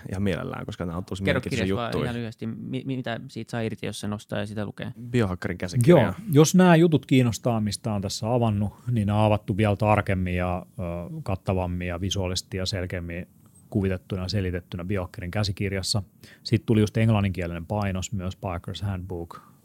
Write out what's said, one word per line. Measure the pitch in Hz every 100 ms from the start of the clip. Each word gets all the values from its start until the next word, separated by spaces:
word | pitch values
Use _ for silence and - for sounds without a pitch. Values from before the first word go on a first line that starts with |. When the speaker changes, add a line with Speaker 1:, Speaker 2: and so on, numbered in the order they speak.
| -
Speaker 1:
ihan | 98
mielellään, | 101 85 87 - 95
koska | 104 87
nää | 85
on | 92
tosi | 95
Speaker 2:
Kerro | 95 -
Speaker 1:
mielenkiintoisia | - 120 95
Speaker 2:
kirjasta | 98
vaan | 117
Speaker 1:
juttuja. | -
Speaker 2:
ihan | 123 120
lyhyesti, | 113 - 113
mi-, | - 113 127 -
mi-, | 127
mitä | 120 113 135
siitä | 120 113
saa | 120
irti, | 113 110 101
jos | 104
se | 101
nostaa | 104 - 107
ja | 104
sitä | 107 104
lukee? | - - - 120
Speaker 1:
Biohakkerin | 123 101 87 - 87
käsikirja. | 90 87 120 170
Speaker 3:
Joo, | 95 - -
jos | 143 160 180
nää | 185 160
jutut | 170 147 -
kiinnostaa, | 131 120 110 127 113
mistä | 104 - 113
on | 104
tässä | 98 - 110
avannut, | 123 113 101 101 - 120
niin | 120 101
nää | 104
on | 107
avattu | 104 - 98
vielä | 107 101
tarkemmin | 107 104 - 95 90 90
ja, | 90 90 - -
ö, | 87 87 85 160
kattavammin | 139 95 - 92 90 87 90
ja | 87
visuaalisesti | 95 90 90 90 - 95
ja | 92
selkeämmin | 98 90 90 85 85 - _ _ _ -
kuvitettuna | 107 95 90 - 98
ja | 92
selitettynä | 104 92 90 - 90 87
Biohakkerin | 98 87 - 87
käsikirjassa. | 104 101 95 101 98 - 107 - _ - -
Sitten | - 117 -
tuli | 110
just | 104 113
englanninkielinen | 113 107 98 90 85 85 85
painos | 104 101 92 92
myös, | 101 90 92
Biohacker's | 101 85 - 92 101
Handbook. | 95 90 87 85 - - _